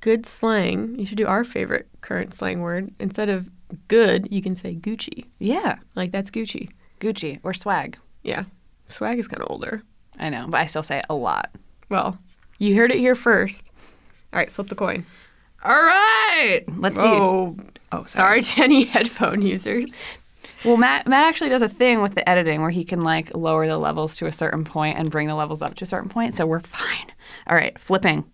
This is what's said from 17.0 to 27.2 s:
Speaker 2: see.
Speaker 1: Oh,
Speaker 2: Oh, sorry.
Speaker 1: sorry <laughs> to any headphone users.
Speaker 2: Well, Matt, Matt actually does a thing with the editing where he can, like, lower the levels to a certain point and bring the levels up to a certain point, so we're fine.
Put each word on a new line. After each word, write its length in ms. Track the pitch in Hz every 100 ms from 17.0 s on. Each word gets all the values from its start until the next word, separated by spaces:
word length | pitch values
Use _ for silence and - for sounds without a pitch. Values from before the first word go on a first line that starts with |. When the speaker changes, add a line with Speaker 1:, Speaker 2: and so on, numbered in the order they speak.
Speaker 2:
see. 60 | 220
Speaker 1:
Oh, 480 | 214 196 185 185 165 - - _
Speaker 2:
Oh, 140 | 175 -
sorry. 360 | - 190 214
Speaker 1:
sorry 0 |
<laughs> 140 | 240 -
to 80 |
any 200 | 269 277 247
headphone 560 | - 233 - - 196
users. 520 | 196 185 214 214 240 - - - - _ - - 226
Speaker 2:
Well, 120 | 233
Matt, 300 | 247 277 -
Matt 180 | 269 311
actually 240 | 320 302
does 120 | 254
a 60 | 226
thing 320 | 202 247 233
with 120 | 202 196
the 120 | -
editing 320 | 180 165 151
where 80 | 160
he 140 | 175 170
can, 160 | 180
like, 320 | 160 160 160 -
lower 320 | 165 160 160
the 100 | 156
levels 380 | 151 156 156 -
to 100 | 165
a 40 |
certain 320 | 156 160 156
point 340 | 156 160 151 -
and 120 | 160
bring 180 | 151 151
the 80 | 151
levels 260 | 151 156
up 140 | 151 -
to 80 |
a 40 | 185
certain 220 | 185 -
point, 260 | 233 233 226
so 100 | 165
we're 160 | 165
fine. 500 | - - - - - -